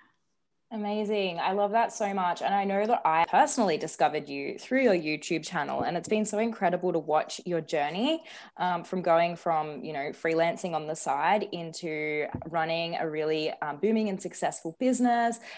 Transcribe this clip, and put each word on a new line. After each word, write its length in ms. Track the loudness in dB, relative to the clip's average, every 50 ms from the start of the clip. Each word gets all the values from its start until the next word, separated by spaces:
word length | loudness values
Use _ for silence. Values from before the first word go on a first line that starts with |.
| _ _ _ _ _ _ _ _ _ _ _ _ _ _ -8
Amazing. 640 | -6 -4 -2 -2 -2 -2 0 0 0 0 -2 -2 -2
I 140 | 0 0 2
love 180 | 2 2 2
that 220 | 4 2 2 2 0
so 200 | -4 -4 -2 0
much. 300 | 0 0 0 0 0 -2
And 100 | 0 0
I 120 | 2 0
know 200 | 2 0 0 2
that 180 | 2 0 2 2
I 220 | 2 4 4 4 4
personally 480 | 6 6 6 6 4 2 2 2 2
discovered 520 | 0 -2 -4 0 2 2 2 2 0 -4 -6
you 300 | -8 -6 -6 -6 -8 -8
through 240 | -6 0 0 4 6
your 120 | 6 4
YouTube 520 | 4 2 0 -4 -4 -2 -4 -4 -4 -4
channel, 360 | -4 -4 -4 -2 -2 -2 -2 -2
and 140 | 0 -2
it's 120 | -2 -2 0
been 160 | 0 0 2
so 140 | 0 0 0
incredible 540 | 0 0 -2 0 0 2 2 2 0 0 0
to 60 | 0
watch 420 | 0 2 2 2 2 0 -6 -10 -6
your 140 | -4 -4 -4
journey, 640 | -2 -2 -2 0 0 0 -2 -2 0 0 0 -2 -4 -12 -18 -18 -20 -20 _
um, 260 | -4 -2 0 0 -2 -4
from 180 | -4 -4 -2
going 360 | 2 4 6 6 6 4 0
from, 480 | -2 -2 0 0 0 0 -2 -6 -8 -10
you 80 | -8 -6
know, 180 | -6 -6 -6
freelancing 640 | -8 -2 -2 0 2 4 2 2 0 -2 -4 -2 -2
on 140 | -2 -2 -2
the 80 | -4
side 500 | -4 -2 -2 0 2 2 4 4 2 2 -2 -6
into 720 | -8 -8 -8 -10 -8 -6 -6 -4 -4 -2 -2 -2 -2 -2 -4 -6 -8 -10 -4
running 480 | -2 -2 0 0 0 -2 -2 -4 -4
a 120 | -4 -4 -4
really, 440 | -2 -2 0 0 0 0 0 -4 -4 -4 -6
um, 140 | -6 -6
booming 320 | -2 0 2 2 2 2 0
and 120 | -2 -4
successful 540 | -6 -8 -6 -2 -2 -2 -4 -4 -8 -8 -6 0
business. 580 | 0 2 2 4 4 4 4 4 2 2 0 -2 -8 -12 -16